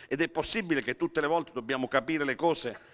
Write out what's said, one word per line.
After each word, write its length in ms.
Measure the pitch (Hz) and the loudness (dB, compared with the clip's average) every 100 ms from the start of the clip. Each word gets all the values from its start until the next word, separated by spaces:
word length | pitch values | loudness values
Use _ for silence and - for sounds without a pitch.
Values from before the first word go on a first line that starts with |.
| - | -6
Ed 140 | 139 | -2
è 80 | 165 | 0
possibile 520 | - 147 226 180 143 | 0 0 0 0 0
che 140 | 123 123 | 0 -2
tutte 260 | 165 160 | 0 0
le 60 | 147 | 2
volte 240 | 165 147 | 2 0
dobbiamo 340 | 127 113 131 127 | -6 -4 -2 2
capire 360 | 135 113 160 | 0 2 -2
le 120 | 139 123 | 0 2
cose 440 | 165 156 123 104 - | 2 2 -2 -8 -16